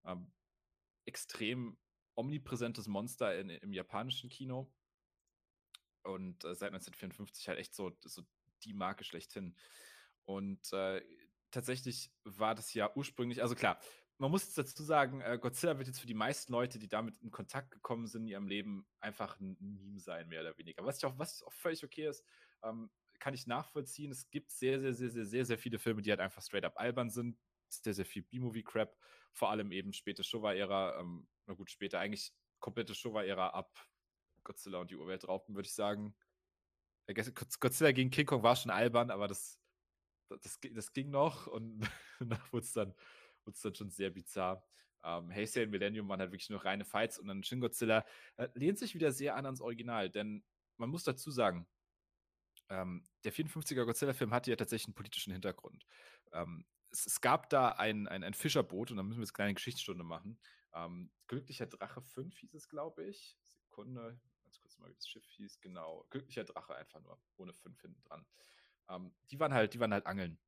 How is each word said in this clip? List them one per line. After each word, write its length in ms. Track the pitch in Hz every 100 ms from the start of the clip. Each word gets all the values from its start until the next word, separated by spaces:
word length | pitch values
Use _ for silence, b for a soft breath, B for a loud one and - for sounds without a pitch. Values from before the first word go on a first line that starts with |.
| -
Ähm, 280 | 90 90 _ _ _ _ _ _ _ -
extrem 720 | - - - 107 127 120 - _ _ _ -
omnipräsentes 720 | 127 147 131 120 117 113 104
Monster 500 | 98 117 - 113 90
in, 120 | 98
im 240 | 82 101
japanischen 560 | 95 90 104 123 127 -
Kino. 440 | - 131 127 131 _ _ _ _ _ _ _ _ _ _ - _ _
Und, 400 | 92 95 92 87 80
äh, 100 | 90
seit 160 | 101
neunzehnhundertvierundfünfzig 800 | 95 - 90 95 90 104 - -
halt 100 | 90
echt 160 | 92 -
so, 160 | 92 85
so 200 | - - 85 _ _ _
die 100 | -
Marke 300 | 101 92 98
schlechthin. 520 | - 85 - - 92 87 B B B B B B -
Und, 460 | 98 98 95 -
äh, 300 | 98 95 95 - - - _ _
tatsächlich 600 | 127 127 127 127 117 - _
war 320 | - 98 110 110
das 180 | -
ja 220 | 113 104 -
ursprünglich, 460 | 139 - 123 123
also 120 | 117
klar, 260 | 120 107 85 B B B _
man 140 | 135
muss 120 | 185
jetzt 140 | - -
dazu 260 | 135 -
sagen, 380 | 151 151 139 135
äh, 160 | 123 120
Godzilla 360 | 123 127 175 143
wird 100 | 131
jetzt 120 | 127
für 80 | 120
die 60 |
meisten 400 | 107 110 143 -
Leute, 260 | 120 127 127
die 80 | 107
damit 300 | 104 113 110
in 140 | 117
Kontakt 400 | - 101 135 131
gekommen 360 | - - 120 113
sind 160 | 113
in 60 | 113
ihrem 180 | 98 98
Leben, 400 | 101 104 98 - _
einfach 400 | 104 107 101 -
ein 180 | 98 90
Meme 400 | 98 101 98 101
sein, 300 | 87 85 82
mehr 120 | 80
oder 160 | 80 80
weniger. 280 | 82 80 110
Was 120 | 135
ich 80 | 139
auch, 120 | 127
was 260 | 160 -
auch 100 | -
völlig 300 | - 175 160
okay 240 | 135 - 151
ist, 160 | 139 b b b b
ähm, 300 | 110 113 113 _ _ _
kann 140 | 139
ich 140 | 135 -
nachvollziehen. 640 | 120 156 151 131 - 147
Es 180 | 131 -
gibt 220 | 147 -
sehr, 280 | - 127 135
sehr, 140 | 135
sehr, 160 | 120 123
sehr, 160 | 117 104
sehr, 200 | 117 131
sehr 120 | 117
viele 220 | 123 113
Filme, 220 | - 107
die 100 | 104
halt 100 | 101
einfach 200 | 95 -
straight 220 | - 101
up 140 | 85 -
albern 320 | 120 123 120
sind. 280 | 117 120 113 _ _ _
Sehr, 240 | - -
sehr 120 | 98 92
viel 160 | 104
B-Movie-Crap, 760 | 87 127 123 110 107 113 107 - B B B
vor 180 | - 107
allem 220 | 107 101
eben 220 | 92 98
späte 300 | 98 - 98
Showa-Ära, 760 | 98 117 107 95 98 98 95 -
ähm, 280 | 87 87 - _ -
na 80 | 92
gut, 160 | 95
später 280 | - 98 90
eigentlich 340 | 101 104 - _ _ _
komplette 340 | - 107 113
Showa-Ära 560 | 104 123 107 95 95 92
ab 280 | 90 101 - - _ _ _ _ _
Godzilla 340 | - - - 92
und 140 | 90
die 40 | 92
Urweltraupen, 600 | 82 92 92 95 - 101
würde 120 | 98
ich 60 |
sagen. 420 | - 104 104 104 - _ _ _ _ _ _ _ _ -
Äh, 60 |
Godzilla 800 | 101 110 - - - 127 127 156
gegen 200 | 127 127
King 160 | 127 147
Kong 160 | 135
war 120 | 113 127
schon 160 | 120
albern, 380 | 95 120 117 120
aber 180 | 98 101
das, 320 | 95 - - _ _ _ _ _ _ _
das, 300 | 98 - -
das 340 | 131 113 104
ging 160 | - 139
noch 380 | 139 156 - -
und 340 | 113 113 110
<laughs> 380 | 107 - - -
danach 340 | 120 113 -
wurd's 200 | 120 117
dann, 200 | - 98 95 B B B B
wurd's 180 | - -
dann 140 | 110 95
schon 140 | 104
sehr 220 | 90 95
bizarr. 520 | 90 87 - 92 95 _ b b _
Ähm, 280 | 85 85 85
Heisei 320 | 95 107 127
und 80 | 110
Millennium 360 | 101 101 107 101
waren 120 | 95
halt 120 | 92
wirklich 180 | 92 -
nur 140 | 101
reine 220 | 95 101 98
Fights 320 | 104 113 -
und 100 | 101
dann 160 | 98
Shin 160 | 95 127
Godzilla, 460 | 123 - 113 110 - B B B
äh, 120 | 123
lehnt 240 | 120 147 202
sich 160 | 233
wieder 180 | 170 160
sehr 240 | 131 143 104
an 100 | 139
ans 160 | 131
Original, 480 | 117 117 117 117 95
denn 360 | 104 104 104 - _ _ _
man 120 | 117
muss 140 | 165
dazu 280 | 160 127 -
sagen, 360 | 127 107 87 85 _ _ _ _ _ _ _ _ - _
ähm, 340 | 95 92 90 - _
der 100 | 110
vierundfünfziger 520 | - 156 - 151 127 117
Godzilla-Film 460 | 117 143 127 117
hatte 200 | 120 123
ja 40 | 113
tatsächlich 320 | 110 113 -
einen 80 | -
politischen 380 | - - -
Hintergrund. 520 | 92 95 - - - - B B B B
Ähm, 340 | 80 85 82 - _ _
es, 140 | - -
es 160 | -
gab 280 | 123 147 -
da 200 | 139 123
ein, 380 | - 107 107 101
ein, 160 | 95
ein 100 | 90
Fischerboot 580 | - 156 143 107 92 120
und 60 | 110
da 60 |
müssen 160 | 95 117
wir 40 |
jetzt 80 | 107
eine 40 | -
kleine 180 | 101 95
Geschichtsstunde 480 | - - - 87
machen. 360 | 85 82 92 113 B B B
Ähm, 380 | 82 85 87 87 _ -
Glücklicher 400 | 123 127 135 120
Drache 340 | - 98 -
fünf 360 | 127 - 151 -
hieß 140 | 220
es, 160 | 156 -
glaub 280 | 151 156 160
ich. 380 | 180 202 - - _ _
Sekunde, 640 | _ - 117 127 117 123 _ _
ganz 160 | _ -
kurz 180 | _ -
mal, 120 | 90
wie 60 | 90
das 120 | -
Schiff 200 | 113 -
hieß. 280 | - 101 -
Genau, 460 | 92 90 80 80 -
Glücklicher 360 | 135 135 - 98
Drache 300 | - - 65
einfach 260 | 78 -
nur, 200 | 87 - _ _
ohne 180 | 92
fünf 280 | 85 90 87
hinten 200 | 87 -
dran. 220 | _ 78 - b b b b b -
Ähm, 240 | 90 92 _ _
die 80 | 139
waren 140 | 156
halt, 200 | 131 107
die 60 | 120
waren 140 | 113
halt 120 | 101 92
angeln. 340 | 98 90 82